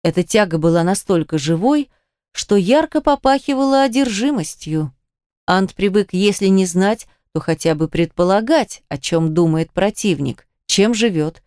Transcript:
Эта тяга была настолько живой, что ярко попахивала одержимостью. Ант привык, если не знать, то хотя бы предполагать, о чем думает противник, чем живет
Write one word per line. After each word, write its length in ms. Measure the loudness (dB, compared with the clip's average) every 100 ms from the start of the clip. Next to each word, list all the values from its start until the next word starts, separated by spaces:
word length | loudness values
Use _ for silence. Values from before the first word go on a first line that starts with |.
Эта 220 | -2 -2
тяга 340 | 0 0 0 0
была 240 | 2 2
настолько 560 | 0 -2 0 -2 0 -4
живой, 520 | -2 0 2 0 -2 _ _ _ _
что 240 | -14 0 0
ярко 440 | 4 2 2 -2
попахивала 840 | 0 0 2 0 0 -2 2 2
одержимостью. 1080 | 2 0 -2 0 -2 -2 -6 -10 -6 -4 -6 _ _ _ _ _ -2
Ант 300 | -2 -2 -2
привык, 320 | 0 0 -2
если 360 | 0 0 2 2
не 200 | 2 2
знать, 400 | 0 0 -2 -8 _ _
то 60 | -8
хотя 380 | -4 -2 -2 -2
бы 100 | -2
предполагать, 960 | -2 -4 0 0 0 2 0 0 -10 _
о 100 | -10
чем 340 | -4 -2 0
думает 380 | 2 2 0 -2
противник, 760 | -2 -2 -2 -4 -2 -4 -8 _ _ -4
чем 260 | 0 2
живет 480 | 2 0 0 -4 -6